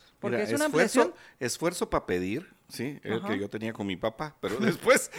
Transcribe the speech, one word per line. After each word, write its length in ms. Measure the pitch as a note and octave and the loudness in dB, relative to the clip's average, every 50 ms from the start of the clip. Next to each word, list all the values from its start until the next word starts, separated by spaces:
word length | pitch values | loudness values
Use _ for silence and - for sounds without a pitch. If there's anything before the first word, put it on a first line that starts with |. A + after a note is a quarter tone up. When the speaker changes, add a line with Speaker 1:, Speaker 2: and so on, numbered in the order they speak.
| - _ _ - | -20 _ _ -6
Speaker 1:
Porque 180 | - - A#2+ A2+ | -4 -2 0 0
Speaker 2:
Mira, 100 | G#2 G#2+ | 0 0
Speaker 1:
es 60 | - | 0
una 120 | - D4+ | 0 0
Speaker 2:
esfuerzo, 340 | D4+ - D#3 F#3 G3+ - B3+ A3+ | 2 4 4 4 4 6 4 4
Speaker 1:
ampliación. 220 | F#3 - - - - - - | 4 2 -10 -20 -20 -12 -6
Speaker 2:
esfuerzo 520 | C3 A#2+ - - D#3+ E3+ F3 - A#3 - | -4 -4 -4 0 -2 -2 0 -2 -4 0
pa' 140 | - D3 - | 0 -2 0
pedir, 480 | - F#2 F2+ F#2 F#2 G#2 D3 F#3 - - _ _ _ | 0 0 0 0 0 -2 -4 -6 -10 -20 _ _ _
sí, 300 | - - A2+ C#3+ C#3+ - - | -8 -6 -6 -6 -6 -8 -6
es 80 | G2+ G#2+ | -4 -4
el 60 | A2+ | -4
Speaker 1:
Ajá. 100 | F#2+ G#2 | -2 -2
Speaker 2:
que 100 | G#2+ F#2+ | -2 -2
yo 100 | G2+ G2+ | -2 -4
tenía 240 | - A2 A2 A2+ A2 | -6 -6 -6 -6 -6
con 140 | - G#2 | -4 -4
mi 100 | G2 F#2 | -4 -4
papá, 380 | E2+ - A2+ - - D#3 D3+ - - | -2 -2 -4 -2 -2 -8 -8 -8 -6
pero 160 | - F#2 G2+ | -6 -4 -2
después, 560 | B2 A3 - E3+ - - G#3+ C4+ - - - - | 2 2 2 2 2 4 4 6 6 4 -2 -10